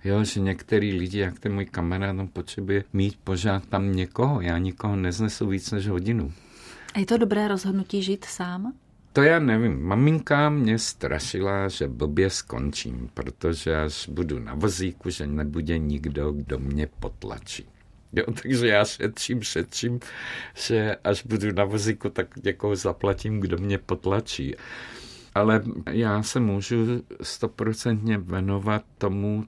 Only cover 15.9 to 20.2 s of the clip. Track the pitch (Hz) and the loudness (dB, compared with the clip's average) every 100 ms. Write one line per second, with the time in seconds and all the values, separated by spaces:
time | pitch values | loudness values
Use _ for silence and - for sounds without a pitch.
15.9 | 73 78 71 73 71 67 67 67 71 76 | -2 -4 -2 -2 -4 -4 -6 -2 -2 -4
16.9 | - - - - - - - - - - | -6 -10 -8 -12 -12 -12 -14 -16 -20 -20
17.9 | - - - 110 - - 127 117 104 107 | -20 -6 -4 -2 -4 -2 2 6 6 4
18.9 | - 107 - - 120 104 80 87 - 120 | 0 -4 -4 -4 -2 -2 -4 -4 -4 -4
19.9 | 120 - - | -4 -8 -12